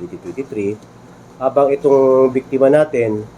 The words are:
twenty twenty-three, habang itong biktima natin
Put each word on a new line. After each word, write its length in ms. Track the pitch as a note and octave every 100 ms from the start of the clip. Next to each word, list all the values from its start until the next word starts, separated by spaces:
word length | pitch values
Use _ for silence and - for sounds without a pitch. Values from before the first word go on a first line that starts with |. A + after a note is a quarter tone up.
twenty 160 | F2 E2+
twenty-three, 560 | F2+ G#2 C#3 G#2+ G2 G#2+ - - - - - -
habang 320 | C3 C3+ C#3
itong 640 | C#3+ C#3+ C#3 C3+ C3 C3
biktima 400 | C3 - C3 C3+
natin 480 | D3+ D3+ B2 A2+ G#2+ G#2+